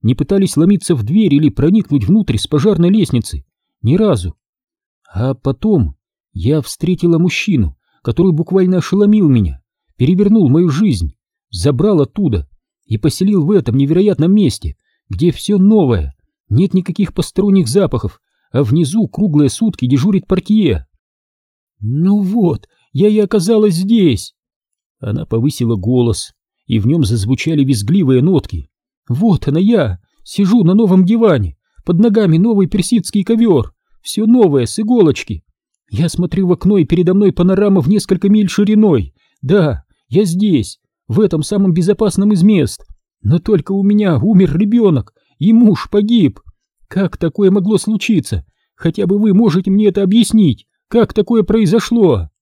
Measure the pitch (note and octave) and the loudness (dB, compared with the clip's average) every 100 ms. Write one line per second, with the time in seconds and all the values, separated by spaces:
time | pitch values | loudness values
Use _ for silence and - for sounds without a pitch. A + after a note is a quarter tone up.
0 | G#2+ B2 C#3+ G3 G3 - F3 G3+ - D3+ | -2 -2 -2 -2 0 0 2 0 -2 -4
1 | G#2 F#3+ G3+ C#3 D3+ - D#3 G#3+ - C#3 | 0 0 2 2 0 0 0 0 0 -2
2 | G2+ G#3+ - G2+ - D3 G3 E3 F3 G#3+ | 2 0 0 -4 -2 0 0 2 2 2
3 | F3+ A#2+ - C#2+ - _ _ _ G#2+ F3 | 0 -2 -4 -12 -14 _ _ _ -2 0
4 | G#3+ A#2+ F2 - _ _ _ _ _ _ | 0 -2 -4 -12 _ _ _ _ _ _
5 | _ F#2+ C3 C3 C3+ C3 A3 F#3+ E2+ - | _ -6 -4 -4 -6 -4 -2 0 -2 -6
6 | _ _ _ F2+ F#2 D3+ - - E3 F3+ | _ _ _ -6 -2 -2 -4 -8 -4 -2
7 | F3 E3 F3 - - D#3 D#2 - _ _ | 0 2 0 -2 -2 0 -2 -6 _ _
8 | - A2+ F#3 D#3 E3 F#3+ F#3 F3+ - F#3+ | -6 0 0 0 -2 0 0 0 -2 0
9 | G#3 G#3+ E3 B2+ F2+ C2+ _ _ _ _ | 2 2 2 2 0 -6 _ _ _ _
10 | B2 F#3 G3+ A3 D#3 D3 F3 C#3+ G#3+ G#2 | 0 2 2 2 4 2 0 0 -2 -2
11 | D#2 - _ _ _ F#2 A2 C3 G3+ F#3 | -6 -10 _ _ _ -4 -2 0 0 0
12 | C3+ - F3+ G2 C#2 _ _ _ _ G#2+ | -2 -2 -4 -4 -8 _ _ _ _ -4
13 | D#3 - F#3+ G3+ D3+ G3+ D3+ C3+ C#3 E3 | -4 -2 -2 0 0 0 0 -2 0 2
14 | G#3 F#3 D#3+ G#3 E3+ - - - _ _ | 0 0 2 2 2 -2 -12 -12 _ _
15 | _ F#2 E3+ - - G3+ G3 A3 D3 G#2+ | _ -2 -2 -2 -2 2 4 2 2 0
16 | C#2+ - _ _ _ A2+ F#3+ F#3 F3+ E3+ | -4 -10 _ _ _ -2 0 -2 -4 -6
17 | F#3+ - - - G3+ G3 B2+ E3 F#3+ A#2 | -4 -4 -6 -2 0 0 2 0 -2 -4
18 | G2 - _ _ _ - B2+ D3+ C#3+ G#3 | -6 -12 _ _ _ -4 0 0 0 -2
19 | G3+ - G3+ D3 C#3+ - A3 - B2+ C3 | -4 -4 -2 2 0 0 -4 -2 -2 0
20 | F3 G3 - F#3 - G#3+ F3 F2 - _ | 0 -2 -2 -4 0 0 0 -2 -8 _
21 | _ _ _ _ _ _ _ _ G#2 C#3 | _ _ _ _ _ _ _ _ -6 -2
22 | F3+ G#3 F#3 A3+ F3+ B2 _ _ _ C3 | 0 0 -2 0 -2 -2 _ _ _ -2
23 | G#3 G#3+ G3+ G#3+ F3+ A3 G#3 E3+ F#3+ A3+ | 0 2 0 -2 0 2 2 0 0 2
24 | F3 G#2+ - _ _ _ _ _ _ _ | 2 0 -6 _ _ _ _ _ _ _
25 | - A2+ D#3+ A2+ C3+ - A#2 A2 F#2+ B2+ | -8 -6 -4 -2 -2 -2 -4 -2 0 0
26 | A#2+ G#2 - _ _ _ - G#2+ G#2 E3 | 0 -2 -8 _ _ _ -4 -2 0 0
27 | A2+ A#2 G2 B2+ D#3+ D#3 C3+ A#2+ G2+ F#3+ | 0 -2 -2 -2 -2 -2 0 -2 0 0
28 | C#3+ B2+ D3+ E3+ - E2+ C2 _ _ _ | 2 2 2 0 -4 -12 -12 _ _ _
29 | _ B2 A3+ E3 - D3+ G3 A#3 B2 F2+ | _ -2 0 0 0 0 2 2 0 -6
30 | _ _ - - G3 A#3 E3+ G3+ G#3+ F#3 | _ _ -10 -2 2 2 4 2 4 4
31 | F3+ A3+ A3 C#3 F2+ - _ - - E3+ | 4 2 2 2 -2 -8 _ -14 -4 0
32 | A#3 G#3+ G3+ D#3+ A3 G#3 F#3+ G#3 - A#3 | 2 2 2 2 2 0 0 -2 -2 -2
33 | - G3+ F#3+ A3+ A#3 D3+ - _ _ _ | -2 -4 -2 0 2 2 0 _ _ _
34 | - - A3 B3 G3 C#3 A#2 - A3 B3 | -10 -4 2 4 4 2 -2 -4 -2 2
35 | E3 - - G2+ _ _ _ _ _ G#2 | 2 0 -8 -12 _ _ _ _ _ -4
36 | E3 - F3 F3 F#3 F3 F#3 G3+ D#3+ E3+ | -4 -4 -4 -2 0 0 2 0 0 0
37 | F3 F#3+ G3+ - F3+ F#3+ G#3 F#3+ C3+ G#3 | 2 2 0 2 0 2 2 0 2 -2
38 | - F#3+ G3 G#3+ G3 - G#3 G#3+ G#3+ C3+ | 0 -2 2 2 0 0 0 2 4 2
39 | D2+ _ _ _ C3 G3+ D#3 A2 _ _ | -2 _ _ _ -2 0 0 -4 _ _
40 | _ D#3+ G3+ F3 G#3 D3+ G2 - _ _ | _ -2 0 0 0 0 -2 -12 _ _
41 | - A#2 G3+ D#3+ D3 G#3 G3 E3+ F3 G3+ | -6 0 0 -2 -2 0 0 0 0 0
42 | G#3+ - G#3 G3 F#3+ G3+ C#3 - - - | -2 0 0 2 2 2 0 -6 -20 -20
43 | _ _ G2 E3+ - G3+ D3 G3 G3 G#3 | _ _ -2 -2 0 -2 -2 -2 0 0
44 | G3+ C#3 F3 F#3+ F#3 D3+ G#3 A#3+ G#3 C#3+ | 0 0 2 2 2 0 0 2 2 0
45 | - _ _ _ F3 A3+ A#3 F#3+ - G#3 | -4 _ _ _ 2 4 4 2 -2 -2
46 | G#3 A#3 D3 - - _ _ _ _ F#3+ | 0 2 0 -2 -20 _ _ _ _ -4
47 | F#3 - E3 F3 G3 G3+ F#3 G#3 - A3 | -4 -4 -6 0 2 2 0 -2 -2 -4
48 | - G3+ - E2+ - _ _ _ E3 F#3 | -2 -2 -2 -8 -10 _ _ _ -6 -2
49 | F#3+ G3+ G#3+ F#3+ A#3 E3 F#3+ G3 G#3+ G3 | -2 0 2 2 2 0 0 0 0 0
50 | F#3+ A3 A3+ A3 F3+ G#2+ _ _ _ A#3+ | 0 2 2 2 2 0 _ _ _ -2
51 | G#3+ - - A#3 F#3+ A3 G3 A3 - A#3 | 0 -2 0 0 0 0 2 0 0 0
52 | F#3+ A2 E2 _ | 2 0 -4 _